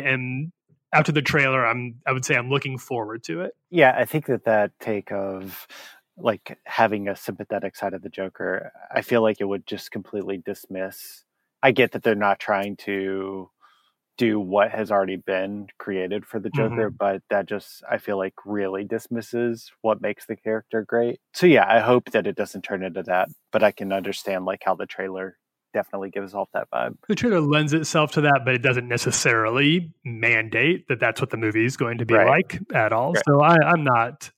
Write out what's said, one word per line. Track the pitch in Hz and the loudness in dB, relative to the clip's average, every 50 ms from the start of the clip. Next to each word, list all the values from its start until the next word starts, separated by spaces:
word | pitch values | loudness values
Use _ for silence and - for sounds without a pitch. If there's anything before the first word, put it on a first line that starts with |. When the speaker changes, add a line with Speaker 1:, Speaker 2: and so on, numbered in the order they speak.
| 139 | 2
Speaker 1:
am, | 135 131 127 127 127 127 135 151 170 - _ _ _ _ _ _ _ - | 0 -2 -2 -2 -6 -6 -6 -6 -8 -12 _ _ _ _ _ _ _ 2
after | 156 151 - | 2 2 4
the | 147 151 | 2 0
trailer, | 139 - - 151 139 135 131 131 120 | 0 2 2 2 2 2 2 2 2
I'm, | 113 117 123 123 123 117 123 _ | 0 0 -2 -4 -8 -10 -8 _
I | 139 131 | -4 -2
would | 131 131 | -2 -2
say | - 147 | 0 0
I'm | 123 120 127 | 0 0 0
looking | 139 135 - 139 131 | -2 -2 -2 -4 -8
forward | 120 - - 131 117 107 104 113 117 - | -8 -8 -6 -6 -6 -4 -6 -8 -10 -8
to | - 165 170 | -8 -6 -6
it. | 185 196 - _ _ _ | -6 -8 -10 _ _ _
Speaker 2:
Yeah, | 180 170 139 127 127 | 4 6 6 6 6
I | 127 117 | 4 0
think | - - 156 - | -2 -2 -4 -2
that | - 123 107 - | -2 -2 -2 0
that | 117 110 107 104 101 - _ | 2 2 2 2 0 -4 _
take | - 113 107 101 - - | -8 -6 -6 -6 -6 -6
of, | 107 98 98 98 95 95 95 98 95 - - - - - - - - - _ _ _ | -8 -6 -6 -6 -8 -10 -12 -14 -14 -16 -18 -20 -20 -20 -20 -20 -20 -20 _ _ _
like, | - - 120 104 - _ - - - _ | -4 -2 -2 -2 -2 _ -16 -18 -18 _
having | - - - 113 104 107 104 101 | -6 2 2 4 4 2 -2 -4
a | 101 95 | -6 -8
sympathetic | - - - 98 90 104 - 110 98 95 95 - | -6 -8 -10 -10 -10 -8 -6 -6 -6 -6 -8 -8
side | - 104 98 90 | -6 -6 -6 -6
of | 90 | -8
the | 90 82 | -12 -12
Joker, | - - 95 92 - - 92 95 92 101 - - - - - - | -10 -8 -8 -8 -8 -6 -4 -4 -4 -4 -6 -10 -16 -20 -18 -6
I | - 127 | -6 -6
feel | - - 123 117 | -2 2 2 4
like | 110 110 104 - | 4 2 2 0
it | 101 | -2
would | 98 101 92 - | -4 -4 -6 -6
just | - 104 98 - - | -8 -10 -10 -10 -10
completely | - 113 - - - 104 92 98 98 90 | -12 -12 -10 -8 -8 -6 -6 -6 -8 -8
dismiss. | - 101 98 - - - 95 92 95 95 - - - - - - _ _ _ _ _ _ _ _ | -8 -10 -10 -10 -12 -12 -8 -8 -8 -8 -10 -14 -18 -20 -20 -20 _ _ _ _ _ _ _ _
I | - 135 | 2 2
get | 110 131 120 - | 4 4 2 2
that | - 107 - | 0 -2 0
they're | 117 107 | 0 2
not | 101 107 101 98 - | 2 2 0 0 0
trying | - - 104 98 101 101 98 | 0 -2 0 0 -2 -4 -8
to | - - 104 101 98 95 95 95 95 95 98 98 95 90 - _ _ _ _ _ _ _ _ _ _ _ _ _ - | -10 -6 -6 -4 -4 -4 -4 -6 -6 -6 -8 -8 -10 -12 -16 _ _ _ _ _ _ _ _ _ _ _ _ _ 0
do | 120 113 107 107 | 2 2 2 0
what | 98 90 98 104 104 110 | -2 0 2 2 2 2
has | - - 107 92 | 0 -4 -2 0
already | 104 98 98 95 98 | 0 0 0 0 -4
been | 90 - - 95 92 95 98 104 104 101 - _ - | -6 -4 -4 -2 -2 -2 -4 -6 -10 -12 -16 _ -14
created | - 104 98 95 92 92 101 104 101 | -10 -6 -6 -4 -4 -4 -6 -8 -8
for | - - 110 | -8 -10 -8
the | 95 107 | -8 -4
Joker, | - 139 110 110 117 117 110 101 | -2 0 0 0 0 -2 -2 -2
Speaker 1:
Mm-hmm. | 95 - | -2 -2
Speaker 2:
but | 101 98 98 98 - _ | -2 -2 -2 -4 -4 _
that | 104 101 92 | -2 -2 -2
just, | - 107 98 - - - - - - | -2 -6 -8 -8 -14 -20 -20 -6 -6
I | 123 | -6
feel | 104 - 107 101 98 | -6 -4 -4 -4 -4
like, | 95 95 - - - | -4 -6 -8 -12 -10
really | 98 104 104 98 95 95 95 104 | -8 -6 -4 -4 -4 -4 -6 -6
dismisses | 98 117 110 - - 123 117 110 - - 120 120 120 117 117 - - _ _ | -6 -6 -8 -6 -6 -8 -8 -8 -6 -4 -2 -2 -2 -2 -6 -10 -20 _ _
what | - 110 107 101 | -2 0 0 0
makes | 101 101 104 - - | -2 -6 -6 -8 -10
the | - 110 | -12 -12
character | - _ 110 110 110 - _ - 110 101 | -8 _ -4 -4 -4 -4 _ -4 -4 -2
great. | - 117 117 120 120 - - _ _ _ | 0 0 0 0 0 -2 -6 _ _ _
So | - 180 | 4 6
yeah, | 180 143 110 92 | 8 8 8 6
I | 98 110 117 | 6 4 4
hope | 107 120 123 123 - - | 6 6 4 4 4 2
that | - 110 90 | -2 0 0
it | 101 82 | 0 -4
doesn't | - 101 - - 98 | -4 -6 -6 -8 -12
turn | - - 101 92 95 | -8 -6 -6 -6 -6
into | 90 82 95 90 | -6 -8 -8 -4
that, | 95 90 92 95 156 - _ _ _ | -2 0 0 0 -2 -4 _ _ _
but | - 113 113 | 0 2 2
I | 104 | 2
can | - - 107 98 | 2 -2 -4 -4
understand, | 98 98 90 101 95 - - 101 95 92 92 | -4 -4 -4 -6 -8 -8 -6 -6 -4 -4 -4
like, | 92 98 - - | -6 -6 -4 -2
how | 95 92 | -2 -2
the | 98 101 | -2 -4
trailer | - - - 98 95 92 95 95 95 - _ _ _ _ _ _ _ | -10 -8 -8 -8 -8 -8 -8 -10 -10 -12 _ _ _ _ _ _ _
definitely | - 110 98 - - 98 95 98 | -6 -4 -4 -4 -8 -10 -10 -8
gives | - 101 98 92 98 | -8 -8 -10 -6 -6
off | 101 98 - | -6 -6 -4
that | - - - - - | -6 -8 -6 -4 -4
vibe. | 60 60 60 - - - | -4 -4 -4 -8 -10 -6
Speaker 1:
The | - 208 | -4 -4
trailer | - - 240 202 170 | -2 0 0 2 2
lends | 151 143 151 151 151 143 147 | 2 2 2 2 2 2 0
itself | 165 151 - - 160 151 147 - | 0 -2 0 2 2 2 2 2
to | 160 | 2
that, | 147 147 139 131 123 | 4 4 4 4 2
but | 131 127 | 0 0
it | 123 123 | 2 2
doesn't | 131 123 127 123 | 0 0 0 -2
necessarily | 123 120 120 - 127 113 - - 123 117 113 110 110 120 131 143 147 165 185 170 160 - _ _ | -2 -4 -2 0 -2 -2 2 2 2 4 4 2 2 2 4 4 4 4 2 0 -4 -12 _ _
mandate | 127 117 110 117 117 117 110 110 107 - 113 127 160 185 175 - | -10 -6 -2 0 2 2 2 0 0 0 2 2 2 2 0 -2
that | - 131 113 | -4 -2 0
that's | 127 113 110 - | 0 0 0 -2
what | - - | -4 -4
the | - | -2
movie | 113 113 107 107 110 113 | -2 -2 0 2 2 2
is | 127 127 | 2 0
going | - 123 117 117 113 | -2 -2 -2 -2 -4
to | 117 | 0
be | 110 113 | 4 6
Speaker 2:
Right. | 107 95 | 6 6
Speaker 1:
like | - 139 175 190 - - - - - - | 6 6 4 2 -2 -6 -10 -8 -2 0
at | 131 110 107 | 0 2 2
all. | 113 113 127 156 170 | 2 2 0 2 0
Speaker 2:
Right. | - - | 0 2
Speaker 1:
So | 147 143 143 147 | 4 6 6 8
I, | 160 170 160 147 | 8 8 8 6
I'm | 151 175 165 147 | 6 2 2 2
not, | 135 123 117 117 123 143 - - - - | 2 2 2 2 0 -4 -10 -18 -20 -2